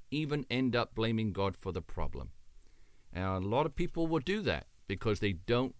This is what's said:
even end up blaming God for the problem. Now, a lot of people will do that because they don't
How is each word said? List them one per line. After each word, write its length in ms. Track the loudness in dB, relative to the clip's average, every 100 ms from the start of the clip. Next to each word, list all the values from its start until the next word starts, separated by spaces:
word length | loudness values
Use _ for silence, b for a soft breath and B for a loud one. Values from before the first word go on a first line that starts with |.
| -6
even 340 | -4 -2 -2 0
end 260 | 2 2 2
up 200 | 0 0
blaming 380 | 0 2 0
God 220 | 0 0 -2
for 160 | -4
the 100 | -4
problem. 500 | -4 -2 0 -2 -8 -12 -18 -20 b b b b b
Now, 240 | -2 0 0
a 20 |
lot 260 | 2 2 2
of 100 | 0
people 320 | -2 0 0
will 120 | 2
do 220 | 0 0
that 260 | 0 -2 -4 -14 -6
because 320 | 0 2 2
they 140 | 2
don't 420 | 0 2 2 2